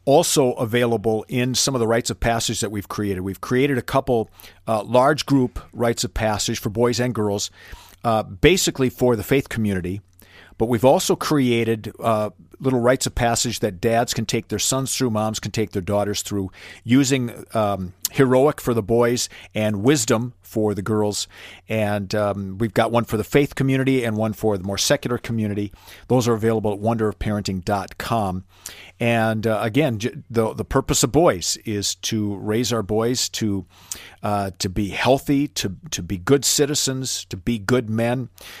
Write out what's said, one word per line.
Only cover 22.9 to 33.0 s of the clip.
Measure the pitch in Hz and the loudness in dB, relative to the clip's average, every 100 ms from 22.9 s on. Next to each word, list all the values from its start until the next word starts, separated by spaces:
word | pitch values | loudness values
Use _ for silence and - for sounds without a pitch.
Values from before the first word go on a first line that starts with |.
one | 117 | 2
for | 110 110 | 0 -2
the | 107 | 2
faith | 143 143 - | 2 2 0
community | 135 135 131 131 117 | 0 2 2 2 0
and | 107 | 0
one | 110 | -2
for | 104 110 101 | 0 0 0
the | |
more | 95 98 | -2 -2
secular | - 143 123 120 | 0 0 -2 -4
community. | - 113 107 101 104 - - - - | -4 -2 -2 -2 -6 -10 -20 -10 0
Those | 127 117 | 2 2
are | |
available | 113 113 113 104 | 2 2 0 0
at | 101 | -2
wonder | 107 113 107 | -2 0 0
of | - | -2
parenting | 107 104 101 95 107 | -4 -4 -4 -4 -2
dot | 101 92 - | -2 -4 -10
com. | - 117 98 92 - _ - - - - | -4 -2 -2 -4 -10 _ -18 -18 -16 -4
And, | 117 117 113 110 113 | 0 2 0 0 0
uh, | 107 | 0
again, | 113 127 151 107 | 0 2 0 0
j-, | 113 - - | -6 -6 -4
the, | 113 110 | -2 0
the | 131 | -2
purpose | - 135 - 156 | -2 0 0 0
of | 127 | 2
boys | 139 170 92 - - - | 4 4 2 -2 -6 -4
is | 104 98 - | -4 -4 -6
to | - 110 104 98 | -4 -2 -2 -4
raise | 104 110 120 | -2 -2 0
our | 117 | -2
boys | 101 107 | 0 0